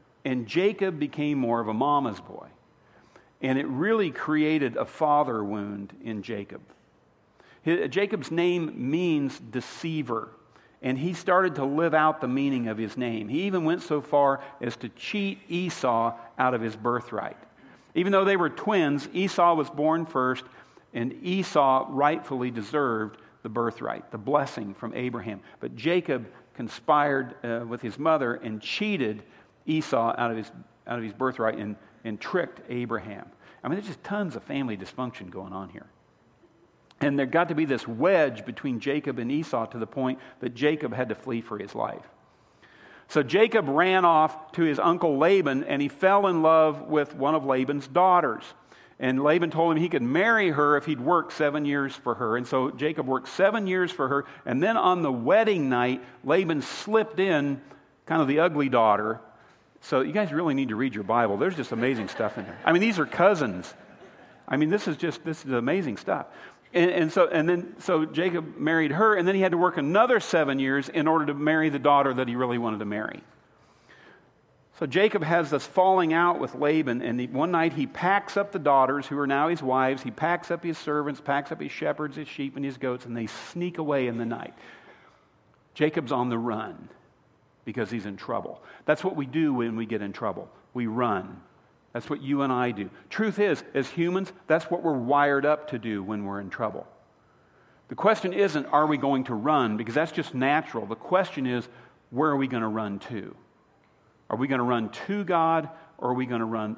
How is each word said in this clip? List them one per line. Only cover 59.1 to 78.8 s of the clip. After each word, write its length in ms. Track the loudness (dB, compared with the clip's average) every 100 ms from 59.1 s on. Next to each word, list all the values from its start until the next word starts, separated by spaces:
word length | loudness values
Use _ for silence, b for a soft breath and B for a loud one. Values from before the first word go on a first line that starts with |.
| -4 -10 b b b b b
So 220 | -2 0
you 100 | 2
guys 220 | 0 0
really 180 | 0 0
need 160 | 0 0
to 80 | -2
read 180 | -2
your 100 | -2
Bible. 340 | 0 2 2 2
There's 180 | 0 -2
just 160 | -6
amazing 360 | -2 0 0 -4
stuff 280 | -4 -4 -4
in 80 |
there. 140 | -12 -6
I 100 | 0
mean, 100 | 2
these 160 | 2 0
are 80 | -2
cousins. 640 | 4 4 4 0 -4 -10 -16 -20 B B B B B -4
I 120 | 0
mean, 100 | 0
this 180 | 0 -2
is 120 | -4
just, 260 | -6 -6
this 220 | -8 -10 -4
is 60 |
amazing 440 | -2 0 -2 -2 -6
stuff. 300 | -4 -6 -6 B B B B
And, 160 | 2 2
and 200 | 2 0
so, 160 | 4 4
and 220 | 4 2
then, 280 | 2 -2 -10
so 260 | -2 0
Jacob 540 | 0 0 -2 -2 -6 -4
married 340 | 0 2 2
her, 240 | 4 4 4
and 100 | 2
then 80 |
he 60 | 4
had 120 | 2
to 60 | 4
work 200 | 2 2
another 420 | 2 4 6 4
seven 380 | 2 2 2 2
years 320 | 0 0 -2
in 180 | 0 2
order 180 | 4 2
to 80 |
marry 360 | 0 2 4 2
the 80 | 2
daughter 340 | 6 6 6
that 160 | 2 -2
he 80 | 0
really 220 | 0 0
wanted 220 | -2 -2
to 40 |
marry. 380 | -4 -6 -6 -10 -16 _ _ _ b b b b b b b _ _ _ _ -8
So 80 | -2
Jacob 360 | 2 2 2
has 280 | 2 2 2
this 160 | -2 -2
falling 480 | 2 4 6 4
out 240 | 4 4 2
with 160 | -2
Laban, 480 | 0 2 2 0 -2
and 180 | -2 -4
he, 60 | -4
one 240 | -2 0
night 240 | 2 0
he 120 | 0 -6
packs 500 | -2 2 2 0 -4
up 140 | -2
the 80 | -2
daughters, 480 | 4 6